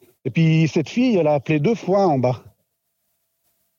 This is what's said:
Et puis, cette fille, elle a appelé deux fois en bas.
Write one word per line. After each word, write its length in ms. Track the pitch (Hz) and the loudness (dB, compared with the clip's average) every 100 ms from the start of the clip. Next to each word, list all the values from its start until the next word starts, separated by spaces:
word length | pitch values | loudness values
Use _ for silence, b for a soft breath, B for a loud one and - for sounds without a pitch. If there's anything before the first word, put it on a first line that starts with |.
| _ _ | _ _
Et 60 | - | -6
puis, 400 | - 160 160 160 | 0 2 2 2
cette 180 | 180 143 | 0 -4
fille, 280 | - 254 202 | -2 0 0
elle 100 | 151 | 0
a 60 | |
appelé 260 | 147 - 151 | 0 0 0
deux 160 | 151 233 | 0 -2
fois 320 | - 196 190 | -2 0 2
en 100 | 139 | 2
bas. 260 | 123 120 - _ _ _ _ _ _ _ _ _ _ _ _ | 0 -4 -10 _ _ _ _ _ _ _ _ _ _ _ _